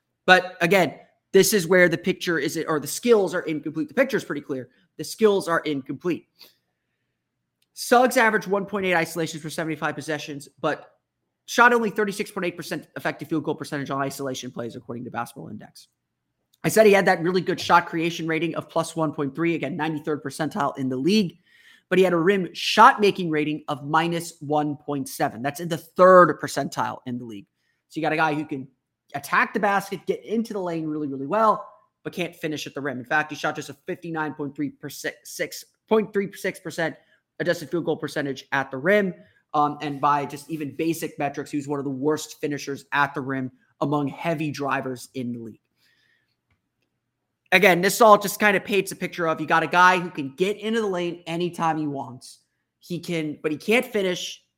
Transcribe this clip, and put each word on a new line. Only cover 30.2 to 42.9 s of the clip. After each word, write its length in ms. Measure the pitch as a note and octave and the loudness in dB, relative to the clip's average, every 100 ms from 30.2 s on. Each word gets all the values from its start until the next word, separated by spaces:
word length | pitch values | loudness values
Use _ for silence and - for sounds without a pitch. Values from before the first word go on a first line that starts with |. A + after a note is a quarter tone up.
| - | -4
into 260 | A3 A3+ | -4 -4
the 80 | G3+ | -4
lane 260 | F3+ E3 D#3 | -4 -4 -4
really, 220 | D3+ D3+ | -6 -6
really 200 | C3+ C#3 | -6 -4
well, 380 | G3+ A3 F#3+ - - _ _ | 2 2 2 -2 -20 _ _
but 80 | D#3 | -10
can't 240 | E3+ E3+ F3 | -6 -6 -6
finish 320 | D#3+ D3 - | -8 -6 -8
at 60 | |
the 80 | - | -8
rim. 180 | C#3 B2+ | -8 -8
In 60 | A#2+ | -2
fact, 260 | D#3 D3 | 0 0
he 60 | D3 | -4
shot 180 | D#3+ D3+ | -6 -6
just 140 | C#3+ | -10
a 40 | C3 - | -12 -12
fifty-nine 460 | F3+ E3+ D#3+ D#3 | -10 -8 -6 -6
point 200 | - D3 | -6 -8
three 180 | C#3+ C#3+ | -6 -8
percent, 440 | - C#3+ - D#3 - | -8 -14 -10 -10 -10
six 400 | - - D3+ - - _ - | -12 -8 -8 -10 -18 _ 0
point 240 | A3 G#3 | 0 2
three 180 | G3 G3 | -2 -4
six 260 | - G3 F3+ | -6 -8 -6
percent 340 | E3 D3+ D#3+ C3+ _ _ _ - | -8 -4 -4 -6 _ _ _ -4
adjusted 300 | D#3+ D3+ D3 | -2 -2 -2
field 140 | F3 E3 | -4 -2
goal 100 | D3 | -4
percentage 480 | D3 D#3+ C#3 C3+ - | -4 -6 -6 -8 -6
at 180 | C#3 C3 | -4 -4
the 80 | C3+ | -2
rim. 360 | D#3 G#3 G3 E3+ - _ _ | 2 2 2 -4 -16 _ _
Um, 240 | D3+ D3 C#3+ | 0 0 -2
and 200 | D3+ C#3 | -8 0
by 240 | C#3+ C#3+ C3+ | 2 2 -2
just 240 | C#3+ - | -8 -10
even 260 | D#3+ C#3+ A#2 | -8 -6 -4
basic 420 | D#3+ D#3+ D#3 - | -2 -2 -6 -6
metrics, 320 | C#3+ C#3+ C3+ | -6 -6 -6
he 60 | D3+ | -6
was 140 | C#3 | -4
one 100 | C#3+ | -4
of 60 | C#3 | -4
the 40 | |
worst 520 | C3 C#3+ D3+ - - | -2 0 0 -4 -8
finishers 420 | D3+ C#3+ C#3+ C#3 - | -6 -6 -6 -10 -4